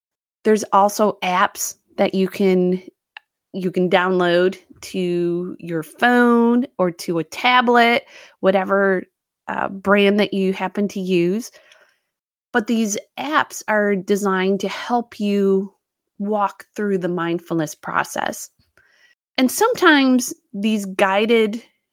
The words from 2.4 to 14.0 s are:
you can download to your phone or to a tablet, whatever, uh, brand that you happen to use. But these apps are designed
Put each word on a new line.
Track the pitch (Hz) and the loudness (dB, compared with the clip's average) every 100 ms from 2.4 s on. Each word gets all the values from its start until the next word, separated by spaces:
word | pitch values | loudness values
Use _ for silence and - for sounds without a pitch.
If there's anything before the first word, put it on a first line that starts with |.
| 196 185 180 185 - - _ - _ _ _ | 2 4 2 0 -6 -20 _ -20 _ _ _
you | 202 180 | -8 -4
can | 185 180 | -2 0
download | 185 180 185 175 175 185 190 - - | 2 2 0 2 2 2 -2 -14 -20
to | - 190 180 175 175 175 180 - | -10 -6 -4 -2 -2 -4 -6 -10
your | 170 165 | -8 -8
phone | 156 - 240 247 240 233 233 240 254 - | -8 -2 2 4 4 4 4 2 -2 -2
or | 180 | -4
to | 170 - 165 | -4 -6 -4
a | |
tablet, | 156 - 254 247 240 240 233 240 - - - _ | -6 -4 2 2 4 4 4 2 -4 -18 -20 _
whatever, | 190 190 190 196 196 185 - _ _ _ - | 0 0 0 2 2 0 -4 _ _ _ -10
uh, | - - | -6 -6
brand | 196 196 202 202 208 | -4 2 4 4 2
that | 196 | 0
you | 196 190 | 0 -2
happen | 190 190 208 202 | -2 -6 -4 -4
to | 196 | -4
use. | 185 180 170 208 - - _ _ _ _ _ _ _ _ _ | -2 0 2 -2 -6 -16 _ _ _ _ _ _ _ _ _
But | 240 226 | -4 0
these | 226 214 208 - - | 0 -2 -4 -10 -10
apps | 269 311 - - - | -4 -2 -2 -6 -4
are | 214 202 | 0 0
designed | 196 | 0